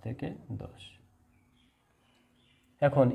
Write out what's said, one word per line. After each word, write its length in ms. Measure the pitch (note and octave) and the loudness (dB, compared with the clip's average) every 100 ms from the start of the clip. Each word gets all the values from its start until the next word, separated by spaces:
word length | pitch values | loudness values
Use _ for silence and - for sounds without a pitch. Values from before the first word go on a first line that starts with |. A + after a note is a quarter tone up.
থেকে 240 | A2+ B2+ - G3+ - G#2+ | -10 -8 -10 -10 -12 -12
দশ। 180 | - - - - _ _ _ _ _ _ _ _ _ _ _ _ _ _ _ _ _ - C#3+ | -12 -16 -20 -20 _ _ _ _ _ _ _ _ _ _ _ _ _ _ _ _ _ 0 4
এখন 180 | C#3 B2+ | 6 4